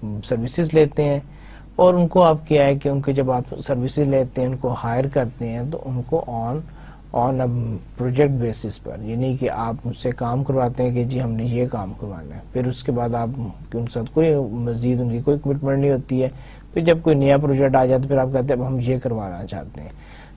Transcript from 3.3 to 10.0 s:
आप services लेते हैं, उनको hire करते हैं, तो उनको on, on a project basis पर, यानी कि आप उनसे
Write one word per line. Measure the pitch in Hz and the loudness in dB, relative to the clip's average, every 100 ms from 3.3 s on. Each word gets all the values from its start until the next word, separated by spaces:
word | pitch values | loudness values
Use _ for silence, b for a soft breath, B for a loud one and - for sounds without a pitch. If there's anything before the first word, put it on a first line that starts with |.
आप | 123 - - | 0 -2 -6
services | - 127 127 147 139 | -4 -2 -2 0 2
लेते | 135 127 - | 2 0 -2
हैं, | 127 | -2
उनको | 127 123 | -2 -4
hire | 120 120 120 139 | -4 -2 0 0
करते | 139 120 - 117 | 0 -2 -4 -6
हैं, | 117 131 | -4 -6
तो | - | -6
उनको | 135 123 120 160 - | -6 -6 -2 -2 -2
on, | 113 117 143 170 B B B - 127 | -4 -4 -4 -8 B B B -6 0
on | 127 131 | 0 0
a | 127 120 113 101 - - | 0 -2 -4 -6 -10 -6
project | 127 127 147 131 | -2 2 2 2
basis | 117 110 107 - | -2 -4 -6 -8
पर, | - - 107 | -8 -10 -6
यानी | 117 131 127 | -4 -2 -2
कि | 123 | -2
आप | 101 117 113 120 | -2 -4 -6 -8
उनसे | - | -4